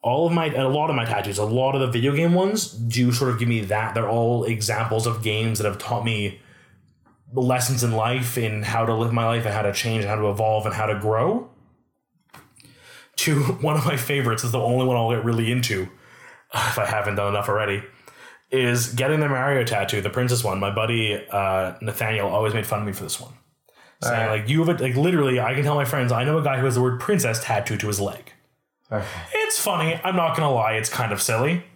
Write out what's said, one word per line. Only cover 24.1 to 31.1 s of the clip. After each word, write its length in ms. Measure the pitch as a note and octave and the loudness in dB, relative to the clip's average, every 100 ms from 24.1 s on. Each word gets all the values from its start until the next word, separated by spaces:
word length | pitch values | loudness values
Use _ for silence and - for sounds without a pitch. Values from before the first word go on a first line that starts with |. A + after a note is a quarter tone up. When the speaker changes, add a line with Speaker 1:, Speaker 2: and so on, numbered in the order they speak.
| A#2 | 0
Speaker 2:
All 60 | A2 | 0
right. 140 | G#2+ | -2
Speaker 1:
like, 80 | G#2+ | 2
"You 160 | D3+ | 2
have 160 | D#3+ E3 | 4 2
a," 20 | |
like, 140 | C3 B2+ | 0 2
literally, 420 | D#3+ F3 C#3 B2+ | 2 4 2 2
I 160 | A2+ | 0
can 80 | C3 | 0
tell 140 | C#3+ D3 | 2 2
my 80 | |
friends, 260 | C3+ D3 B2 | 0 0 0
"I 140 | A#2 | 2
know 140 | C3 D#3+ | 2 2
a 40 | |
guy 160 | D3 C3 | 2 2
who 60 | |
has 100 | C3 | 2
the 80 | A#2+ | 2
word 160 | B2 B2 | 2 0
princess 440 | - G3+ A#2+ A2 | 0 2 2 -2
tattooed 360 | - A2 - G#2+ | 0 -2 0 -4
to 60 | G#2+ | -2
his 140 | G2 | -2
leg." 320 | G2 - - - _ _ _ _ _ | -4 -6 -18 -20 _ _ _ _ _
Speaker 2:
Okay. 160 | G#2+ G2+ - - | -6 -6 -10 -6
Speaker 1:
It's 280 | A4 A4 - | -4 -2 -2
funny. 400 | - F3+ D#3+ E3 | -2 0 0 0
I'm 140 | F#3 F3+ | 0 0
not 200 | E3 D#3+ | 2 2
gonna 140 | D3+ | 2
lie. 220 | B2+ A2 | 2 2
It's 180 | A2 G#2+ | 0 -2
kind 220 | - A#2 | -2 -2